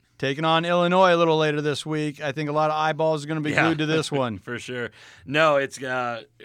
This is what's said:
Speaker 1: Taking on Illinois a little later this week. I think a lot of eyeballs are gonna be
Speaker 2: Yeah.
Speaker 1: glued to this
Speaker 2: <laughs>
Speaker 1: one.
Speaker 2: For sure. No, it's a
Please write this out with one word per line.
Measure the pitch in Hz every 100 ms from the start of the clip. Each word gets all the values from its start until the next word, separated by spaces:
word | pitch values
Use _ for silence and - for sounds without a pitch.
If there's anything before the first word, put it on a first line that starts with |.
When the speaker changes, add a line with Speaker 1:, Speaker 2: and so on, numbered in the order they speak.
| _ -
Speaker 1:
Taking | 135 139
on | 160 160
Illinois | 170 175 175 185 185
a | 170
little | 165 156
later | 151 147
this | 147 135 156
week. | 156 151 143
I | 151
think | 139 147
a |
lot | 151 156
of | 156
eyeballs | 156 151 160 156
are | 147
gonna | 160
be | 151
Speaker 2:
Yeah. | - 147
Speaker 1:
glued | 156
to | 156
this | 160 -
Speaker 2:
<laughs> |
Speaker 1:
one. | 143 123 98
Speaker 2:
For | - 117
sure. | - 123 113 - - -
No, | - 147 160 143
it's | 135 123
a | 131 127 123 117 - -